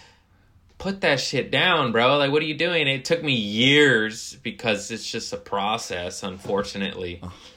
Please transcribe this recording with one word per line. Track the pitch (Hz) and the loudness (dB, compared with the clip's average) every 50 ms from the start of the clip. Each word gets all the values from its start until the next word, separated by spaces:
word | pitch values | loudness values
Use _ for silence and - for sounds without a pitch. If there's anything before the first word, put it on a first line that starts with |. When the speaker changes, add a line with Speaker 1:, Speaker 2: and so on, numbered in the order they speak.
| - - _ _ _ _ _ _ _ _ _ - _ _ _ | -20 -20 _ _ _ _ _ _ _ _ _ -20 _ _ _
Speaker 1:
"Put | _ - 190 196 196 | _ -6 -6 -4 0
that | - 160 143 131 | 0 2 2 2
shit | - - - 131 - - | 0 -2 -2 -2 -2 0
down, | 131 135 165 185 175 160 135 120 | 0 2 4 4 4 2 2 2
bro. | 110 113 120 131 143 147 | 2 4 4 4 4 4
Like, | 143 139 | 4 2
what | 143 151 160 | 2 2 0
are | |
you | 156 151 | 0 -2
doing?" | 139 165 175 175 165 147 | -2 -2 0 0 2 2
It | 139 135 127 - | 0 0 -2 0
took | - - - 156 | 0 0 0 2
me | 147 131 | 0 0
years | 117 104 101 107 110 127 135 143 147 147 139 123 110 107 107 110 - - - - - - | 0 0 -2 0 2 4 6 8 8 8 8 6 4 2 0 -4 -8 -12 -14 -14 -10 -10
because | 117 104 - - 113 104 98 98 - | -10 -10 -4 -2 -2 -2 -2 -4 -8
it's | 113 110 - - | -10 -10 -8 -8
just | - 113 - - - | -8 -8 -6 -8 -10
a | |
process, | - - - 98 101 98 107 113 113 - - 95 87 87 92 - - | -10 -8 -6 -4 -2 0 -2 -2 -4 -4 -6 -8 -6 -6 -8 -8 -8
unfortunately. | - 95 92 95 - 110 123 - - - - 101 98 - - 90 92 87 87 87 - | -8 -10 -10 -10 -6 -4 -2 -2 -2 -4 -6 -6 -6 -6 -6 -8 -8 -8 -10 -10 -12
Speaker 2:
Oh, | 87 - - - - - | -14 -16 -16 -20 -20 -20